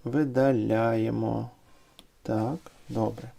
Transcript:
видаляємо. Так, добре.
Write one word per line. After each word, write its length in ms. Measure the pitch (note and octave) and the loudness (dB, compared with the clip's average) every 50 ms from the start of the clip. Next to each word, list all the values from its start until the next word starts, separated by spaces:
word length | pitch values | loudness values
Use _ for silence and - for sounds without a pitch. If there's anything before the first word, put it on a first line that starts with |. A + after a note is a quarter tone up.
| - | -6
видаляємо. 1500 | B2 A#2+ D3 D#3 C#3 B2 C3 C3+ C#3 C3 A2+ G#2+ A2 A2 A2 A2+ A#2 A2+ A2+ A2 A2+ A#2 A2+ A2+ A2 A#2 A2+ A#2 A#2+ - - _ - - - - _ _ - - _ _ _ - | -2 0 0 0 2 2 4 4 4 4 4 2 2 2 2 2 2 2 2 0 0 0 0 -2 -2 -2 -2 -4 -6 -10 -16 _ -20 -20 -20 -20 _ _ -20 -20 _ _ _ -6
Так, 360 | - A2+ A2 A2 B2 D3+ F3+ - - - - - - | -4 -2 -2 -2 -2 -4 -6 -10 -16 -20 -20 -14 -8
добре. 440 | - - - - - - - A#2+ - | -4 -2 -2 -2 -2 -6 -10 -14 -16